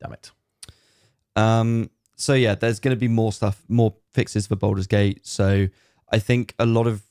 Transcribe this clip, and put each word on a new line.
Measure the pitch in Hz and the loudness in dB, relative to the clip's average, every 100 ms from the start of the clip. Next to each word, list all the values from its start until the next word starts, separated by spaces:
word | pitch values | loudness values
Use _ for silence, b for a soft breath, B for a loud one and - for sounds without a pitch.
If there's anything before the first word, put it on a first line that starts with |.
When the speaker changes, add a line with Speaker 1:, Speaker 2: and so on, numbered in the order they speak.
Speaker 1:
Damn | - | -18
it. | - - _ _ _ - b b b b b _ 107 | -18 -20 _ _ _ -20 b b b b b _ 0
Speaker 2:
Um, | 110 113 113 113 - _ _ - | 2 2 2 -2 -4 _ _ -8
so | - | 0
yeah, | 135 113 98 | 2 2 0
there's | 117 113 | -2 -2
gonna | 135 120 | -2 -2
be | 123 | 0
more | 113 110 | 0 -2
stuff, | - 104 98 - | -2 -4 -4 -2
more | 117 110 - _ | 2 2 -2 _
fixes | - 110 107 101 | -4 -2 -4 -4
for | 101 | -2
Baldur's | 101 98 95 | -2 -2 0
Gate. | 104 101 - - | 0 0 -2 -8
So | - 98 98 95 b b b b | -2 0 2 0 b b b b
I | 110 | -2
think | - 123 113 - | 0 0 -2 -2
a | 117 | 0
lot | 113 117 | 2 0
of, | 107 - | -2 -10